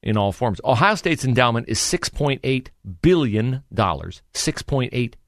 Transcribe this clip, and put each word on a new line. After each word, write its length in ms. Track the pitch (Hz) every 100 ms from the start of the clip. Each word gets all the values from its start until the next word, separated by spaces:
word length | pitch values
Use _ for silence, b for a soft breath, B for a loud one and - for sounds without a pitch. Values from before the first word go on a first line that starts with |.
in 140 | - 107
all 140 | 101
forms. 280 | 95 120 98
Ohio 300 | 127 123 190
State's 300 | 214 180 156
endowment 440 | 131 120 123 117 -
is 100 | 110
six 300 | - - -
point 320 | - 143 139
eight 260 | 131 131 127 _ 101 87
billion 600 | 160 180 135 107 117 131 -
dollars. 500 | 95 101 73 82 - _
Six 280 | - - -
point 280 | - 139 123
eight 240 | 123 120 -